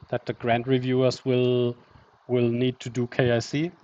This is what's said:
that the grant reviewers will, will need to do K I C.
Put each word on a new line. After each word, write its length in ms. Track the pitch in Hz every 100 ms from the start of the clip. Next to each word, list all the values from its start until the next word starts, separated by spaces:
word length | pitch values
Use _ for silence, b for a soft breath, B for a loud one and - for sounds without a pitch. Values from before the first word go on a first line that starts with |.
| -
that 160 | 123
the 80 | -
grant 320 | 120 123 117 120
reviewers 580 | 131 127 127 131 120
will, 520 | 135 127 123 123 120 120 b b b _ -
will 200 | 123 120
need 300 | 120 127 127
to 80 | 131
do 180 | 120 120
K 240 | - 127
I 80 | 117
C. 300 | 117 143 170 -